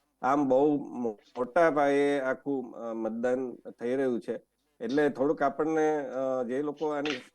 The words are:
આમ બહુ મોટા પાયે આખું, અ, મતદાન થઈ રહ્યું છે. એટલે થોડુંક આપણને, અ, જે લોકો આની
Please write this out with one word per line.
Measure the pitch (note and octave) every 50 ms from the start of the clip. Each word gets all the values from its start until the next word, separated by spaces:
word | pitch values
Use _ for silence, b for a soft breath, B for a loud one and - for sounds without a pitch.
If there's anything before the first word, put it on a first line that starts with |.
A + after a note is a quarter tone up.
| _ _ _ -
આમ | - B2+ C#3 D3 C#3+ C3
બહુ | B2+ C3 C#3+ D3+ D3
મોટા | C#3 C#3+ - - A#2+ B2 A#2 G#2 - _ _ - - - - - F3 E3+ E3
પાયે | C#3+ D3 C#3+ C#3+ C#3 C#3+ C#3+ C#3+ C#3+ C#3
આખું, | C3 C3 C3 - - C#3+ C#3+ C3 A#2+ A#2
અ, | - - A#2 A#2 A2+
મતદાન | A2+ A2+ A2 A2 A#2 A#2+ B2 B2+ C3 C3 B2 -
થઈ | - - - G2+ - A#2 A#2+ B2+
રહ્યું | C#3 C3+ C3 A#2+ A2
છે. | - - A2 - _ _ _ _ _ _ _ -
એટલે | - A2+ C3 D3+ D3 C#3+
થોડુંક | - A#2 C3 D3 D#3+ -
આપણને, | C#3+ C#3 C#3 - D3+ D#3 D#3+ D#3 D#3 D#3 D#3 D3 C#3
અ, | A#2+ A#2+ C3 C3+ C3 C3 B2+ B2
જે | A2+ B2+ C#3
લોકો | D3+ D3 C#3+ - D#3+ D3+
આની | D3 C#3+ C#3+ D3+ C#3 B2+ - -